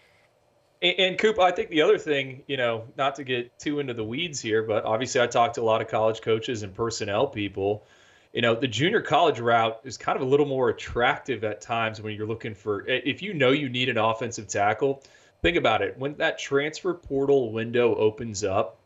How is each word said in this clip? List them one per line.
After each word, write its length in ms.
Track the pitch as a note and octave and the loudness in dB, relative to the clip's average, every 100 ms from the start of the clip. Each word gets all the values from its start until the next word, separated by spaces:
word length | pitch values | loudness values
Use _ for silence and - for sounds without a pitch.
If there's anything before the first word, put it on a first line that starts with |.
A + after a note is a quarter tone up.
| _ _ _ _ _ _ _ _ | _ _ _ _ _ _ _ _
And, 140 | F3+ F3 | 0 2
and, 220 | F#3 D#3+ | 2 4
Coop, 220 | A3 G#3+ | 2 4
I 100 | F3+ | 4
think 200 | F3+ A3+ | 2 0
the 120 | D#3+ | 4
other 160 | F3 G#3 | 4 4
thing, 460 | D#3 C#3 C3+ C3 - | 2 -2 -2 -10 -8
you 100 | C3+ | -2
know, 280 | A#2+ A2+ A#2 - | 0 -2 -6 -2
not 200 | C#3 C#3 | -2 -2
to 80 | |
get 340 | B2+ B2 B2 - | -4 -4 -4 -6
too 220 | D3+ D3 | -4 -2
into 140 | C3+ | -4
the 100 | A2+ | -6
weeds 360 | A2 C3 F3 C3+ | -6 -6 -6 -6
here, 220 | A2+ A2 | 0 0
but 220 | A2 G#2+ | 2 0
obviously 360 | A#2 - B2+ C3 | 0 -2 0 2
I 60 | A#2+ | 2
talk 280 | B2+ A#2 | 2 2
to 60 | B2 | 2
a 40 | |
lot 180 | A2+ A2 | 0 0
of 60 | A2 | 0
college 340 | A#2 A2 A2 | 0 0 0
coaches 400 | A#2+ A2 A#2+ A2+ | 0 0 -2 -6
and 100 | G2+ | -8
personnel 540 | G#2+ A#2 - G2+ G#2 - | -4 -4 -4 -4 0 -2
people. 560 | G#2+ G2+ G2 G2 G#2+ - _ _ _ _ | -2 -6 -2 -2 -2 -8 _ _ _ _
You 100 | - | -2
know, 120 | A#2 | 0
the 140 | A#2 C3+ | 0 -2
junior 320 | A2 E3+ A3 | 0 0 0
college 400 | - D3+ E3+ B2 | 2 4 4 2
route 400 | A#2 A#2 A2+ A2 | 2 4 2 -2
is 160 | C3 - | -12 -8
kind 160 | - | -4
of 80 | - | -2
a 80 | C3 | 2
little 160 | C#3+ C#3+ | 2 2
more 220 | C3 A#2+ | 2 0
attractive 760 | - - A#2 B2+ D3 - A2 | 0 -6 0 0 0 -4 -4
at 180 | G#2+ - | -4 -6
times 400 | - A2+ A2 G#2+ | -6 -2 -2 -4
when 140 | G#2+ | -10
you're 140 | G#2 G#2+ | -8 -6
looking 260 | A2 A#2+ | -6 -8
for, 300 | G#2 A2 G2+ - | -8 -4 -4 -2
i-, 140 | C3 | -2
if 180 | C#3+ A#2+ | -2 -6
you 120 | G3 | -6
know 160 | E3 B2+ | 2 4
you 180 | D3 C3+ | 4 0
need 200 | B2 B2+ | -2 0
an 100 | A2+ | 2
offensive 480 | A2 A2 A#2 A2+ G#2 | 0 0 -6 -8 -6
tackle, 560 | G#2 G2+ A2 C#3 C3+ - _ _ _ | 0 0 2 0 -2 -10 _ _ _
think 140 | E3+ F3 | 0 2
about 260 | B2 A2 | 2 2
it. 160 | G2 B2 | 0 -4
When 160 | C3+ D3 | -8 -2
that 200 | D#3+ - | -2 -2
transfer 560 | - C#3 D3+ D#3 F#3 | -2 0 0 -4 -6
portal 560 | - - C#3 C#3 C#3 A2+ | -6 -4 -2 4 4 2
window 460 | A2+ A#2 A#2+ A#2+ G2+ | -2 0 2 4 4
opens 480 | G#2+ - A#2 G2+ | 2 0 -6 -4
up 340 | G2+ G2 - - | 0 0 -2 -8